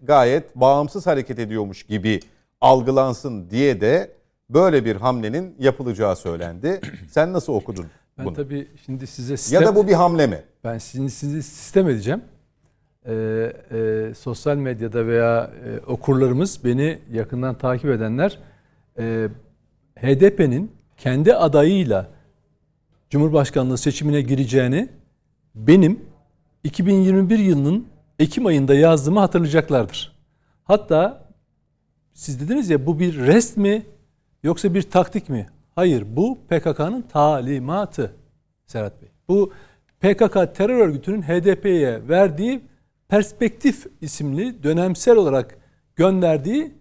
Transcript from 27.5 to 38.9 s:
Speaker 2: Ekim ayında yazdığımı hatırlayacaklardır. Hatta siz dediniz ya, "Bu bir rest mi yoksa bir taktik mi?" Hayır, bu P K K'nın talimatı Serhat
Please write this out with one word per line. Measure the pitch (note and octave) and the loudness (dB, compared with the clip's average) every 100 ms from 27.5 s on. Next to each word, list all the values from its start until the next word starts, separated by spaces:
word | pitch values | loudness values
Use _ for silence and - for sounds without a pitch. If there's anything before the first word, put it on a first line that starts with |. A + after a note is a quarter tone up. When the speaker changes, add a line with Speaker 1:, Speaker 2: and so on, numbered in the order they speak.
| C#3+ C#3 G#3 - _ _ - | 2 0 -2 -6 _ _ -2
Speaker 2:
Ekim | D#3 - A3 | -2 0 0
ayında | D3 C3+ | 2 4
yazdığımı | C#3 E3 D#3+ C#3 G3+ | 6 6 4 2 2
hatırlayacaklardır. | F#3 F3 D#3+ D#3 D#3 C3+ G#2 - - _ _ _ _ _ | 2 2 2 0 2 0 0 -8 -14 _ _ _ _ _
Hatta | - G#3 - D#3 G3 C#4 - _ _ _ _ _ _ _ _ | 0 0 2 0 0 -4 -20 _ _ _ _ _ _ _ _
siz | _ - C3 | _ -12 -8
dediniz | D3+ C#4 G3 | -4 -4 0
ya, | D3 C#3+ | 0 0
"Bu | D#3 | -2
bir | F3+ D3 | -2 0
rest | B2+ A3 A#3 G#3 | 4 4 2 0
mi | G3+ G#3+ - _ _ _ _ _ | 0 -2 -6 _ _ _ _ _
yoksa | D3+ E3+ G3+ | -4 -2 0
bir | F#3+ | -2
taktik | - F3+ - G#3 - | 0 0 0 -4 -6
mi?" | A#2+ G2 _ _ | -8 -8 _ _
Hayır, | E3+ F3+ B2+ G#2 A#2+ | -2 0 0 -2 -2
bu | A3+ B3+ - | -2 -4 -4
P | E3 | -2
K | E3 | -2
K'nın | D3+ D#3+ B3+ | -4 -4 -6
talimatı | - D3+ D3 C#3+ B2 C#3 B2+ F#3+ G3 - A2 - _ _ _ _ _ | -4 0 2 0 -4 -6 -4 -6 -6 -6 -8 -10 _ _ _ _ _
Serhat | A2+ G2+ | -10 -10